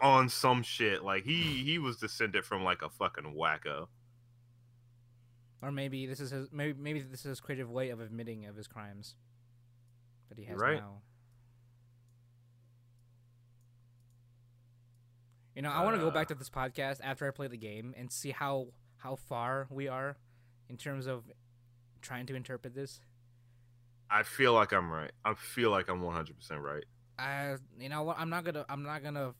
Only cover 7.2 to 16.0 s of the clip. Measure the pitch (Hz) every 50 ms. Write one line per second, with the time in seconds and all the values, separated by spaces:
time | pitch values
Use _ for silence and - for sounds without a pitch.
7.2 | - 143 135 - - - 143 131 131 117 120 127 131 127 120 113 117 110 110 113
8.2 | 117 117 113 110 107 104 104 107 104 - - 113 104 101 101 101 104 - - -
9.2 | - - - - - - - - - - - - - - - _ _ - - -
10.2 | - - - - 101 110 - 95 110 131 156 147 104 101 101 101 101 - - -
11.2 | - - - - - - - - - - - - - - - - _ _ _ _
12.2 | - - _ - - - - - - - - - _ - - - - - - -
13.2 | - - _ _ - - - - - - - - - - - - - - - -
14.2 | - - - - - - - - - - - - - - - - - - - -
15.2 | - - - - - - - 135 139 147 143 156 175 208 226 202